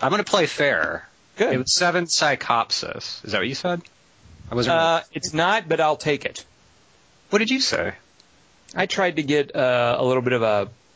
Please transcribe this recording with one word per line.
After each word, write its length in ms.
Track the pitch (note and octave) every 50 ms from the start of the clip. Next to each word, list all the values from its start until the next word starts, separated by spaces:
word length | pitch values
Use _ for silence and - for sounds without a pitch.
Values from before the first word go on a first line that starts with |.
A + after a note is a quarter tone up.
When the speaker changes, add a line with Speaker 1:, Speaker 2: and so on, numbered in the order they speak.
Speaker 1:
I'm 80 | - C3+
gonna 140 | F#3 G#3 G3+
play 200 | - - G3 E3
fair. 600 | - - - D3 C#3+ A#2+ D#2+ D#2 D2+ D#2+ D#2+ - - _ _ _ _ -
Speaker 2:
Good. 160 | - G#3+ B3+
Speaker 1:
It 60 | C3+ B2+
was 140 | C3 - -
Seven 320 | - F3+ F3 E3 F3+ F3
Psychopsis. 1160 | D#3+ - - D#3+ D3 C3+ - - - B2 A#2 - - - - - - - - - - - - -
Is 80 | A2
that 60 | G2+ G2+
what 100 | F#2 A#2+
you 80 | C#3
said? 260 | - - F3+ F3 F3 - - _ _ _ _ _ _ - - - - - -
I 40 | A#2
wasn't 220 | A#2+ A#2+ A#2+ E3+
Speaker 2:
Uh, 240 | E3 E3 E3 E3 E3
Speaker 1:
really 20 | - - -
Speaker 2:
it's 200 | D3+ - - D3+
not, 340 | D#3 E3+ F#3 G#3 A3+ F3+ D#3
but 120 | E3 D#3
I'll 160 | D#3+ D3+ D3+
take 280 | D3+ - D3+ D3 C3+ -
it. 200 | - - - - _ _ _ _ _ _ _ _ _ _ _ _ _ _ _ _ -
Speaker 1:
What 100 | - G#3
did 100 | A3 A3
you 100 | C4 C4+
say? 320 | C4 - - - E2 F#2 - - _ _ _ _ - _ _ _ _ _ _ _ _ - -
Speaker 2:
I 100 | E3 F#3+
tried 300 | G3 - - F#3+ F3+ D#3+
to 60 | D#3 D3+
get, 300 | C3+ D3 D3 C#3+ - -
uh, 400 | D3+ C3 B2+ B2 B2 A#2+ A#2+ A#2+ B2
a 60 | C3
little 180 | B2+ B2+ C3
bit 100 | A#2+ B2
of 100 | B2+ A#2+
a, 260 | A2+ A2 G#2+ G#2 G2+ G#2 - _ _ _ _